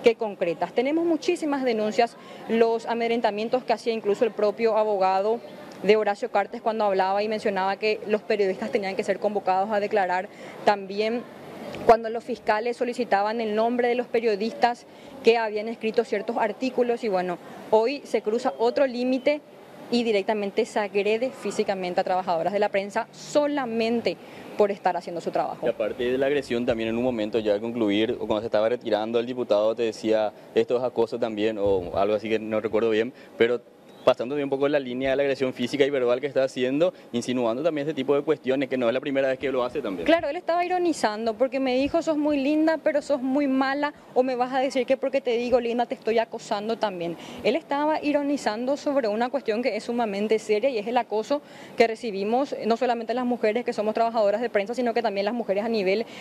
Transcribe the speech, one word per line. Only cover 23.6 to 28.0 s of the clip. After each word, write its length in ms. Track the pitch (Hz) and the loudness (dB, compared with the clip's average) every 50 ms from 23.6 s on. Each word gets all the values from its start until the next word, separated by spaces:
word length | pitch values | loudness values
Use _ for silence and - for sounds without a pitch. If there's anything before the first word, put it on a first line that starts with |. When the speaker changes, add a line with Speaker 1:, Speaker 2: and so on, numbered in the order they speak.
| 254 226 226 226 220 226 240 233 220 202 160 - - - - - - - - - | -2 -2 -2 0 0 2 0 0 0 -2 -2 -4 -10 -20 -18 -18 -16 -4 0 2
Speaker 1:
por 100 | 208 202 | 2 2
estar 260 | 196 - - 185 170 | 2 0 0 0 0
haciendo 240 | 165 - 190 175 160 | -2 -4 -6 -8 -6
su 120 | - 180 | -4 -2
trabajo. 340 | 165 165 151 - - - - | -2 0 -2 -2 -4 -4 -2
Speaker 2:
Y 40 | 120 | -2
aparte 420 | 113 - 110 104 - - 123 123 | 0 0 -2 -2 -2 -2 -2 0
de 60 | 127 135 | 2 2
la 80 | 139 | 2
agresión, 360 | 139 147 139 127 - 120 120 123 | 2 2 0 0 -2 -2 0 0
también 260 | 131 120 113 113 110 | 0 0 0 0 -2
en 80 | 113 117 | 0 0
un 40 | 123 | 0
momento 360 | 127 123 110 107 110 113 113 | 0 0 0 -2 0 0 0
ya 160 | 107 107 101 | 2 2 0
al 40 | 104 | 0
concluir, 520 | 113 117 117 120 110 101 101 107 | 0 -4 -2 0 2 2 4 2